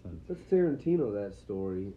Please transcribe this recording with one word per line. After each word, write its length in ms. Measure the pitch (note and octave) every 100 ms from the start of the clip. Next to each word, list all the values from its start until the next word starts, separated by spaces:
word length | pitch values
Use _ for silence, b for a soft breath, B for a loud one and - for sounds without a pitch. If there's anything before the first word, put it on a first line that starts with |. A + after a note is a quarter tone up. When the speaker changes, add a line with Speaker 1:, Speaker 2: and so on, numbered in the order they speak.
Speaker 1:
sense. 200 | F#2 E2 -
Speaker 2:
let's 140 | F3
Tarantino 680 | - F#3 F3 C3+ E3+ E3+ B2+
that 200 | G2+ G2+
story. 580 | F#2 - G2 F#2+ F#2 G2